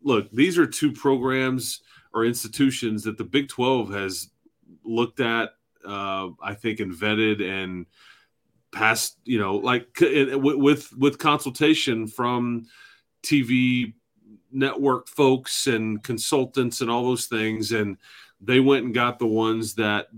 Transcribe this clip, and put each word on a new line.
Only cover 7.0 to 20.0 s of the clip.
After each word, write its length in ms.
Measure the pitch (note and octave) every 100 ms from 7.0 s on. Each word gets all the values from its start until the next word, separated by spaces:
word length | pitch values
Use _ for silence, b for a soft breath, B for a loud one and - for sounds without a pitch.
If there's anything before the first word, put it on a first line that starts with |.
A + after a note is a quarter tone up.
| G#2+ G#2+ A2 G#2
and 460 | F#2+ F#2+ F#2 F2+ E2+ b b b b _ _ _ _
passed, 460 | - A2 A2+ - - -
you 120 | A2+
know, 180 | G2 G2
like, 320 | A#2+ B2 - -
c-, 280 | E3 D3 C3+
w-, 320 | C3+ C#3 C#3+
with, 380 | C#3 C#3+ - -
with 220 | C#3 -
consultation 880 | D#3 D3 C3+ A#2+ D3+ D#3 - A2+ A2
from 600 | - A#2+ B2 A#2+ A#2 A2+ B B B _ _
T 180 | - D3
V 540 | A#2+ B2+ B2+ B2 A#2 - _ _ _ G#2+ _
network 560 | C3+ C3+ G#2 C#3 B2+ -
folks 600 | - C3+ C3 C3 - C3+
and 360 | A2 A2 G#2
consultants 800 | - A2+ - C#3+ B2 C3+ B2 -
and 80 | A#2
all 140 | A#2+
those 220 | B2 A#2+ -
things. 460 | A2+ A2 A2 G#2+
And 260 | A2+ G#2 F#2+ B B B _
they 200 | G2 B2+
went 260 | C3+ C3 A#2+
and 80 |
got 260 | A#2 A#2+ A#2+
the 80 | A#2
ones 480 | A2 A2+ A2+ A2+ A2
that, 320 | G#2+ G#2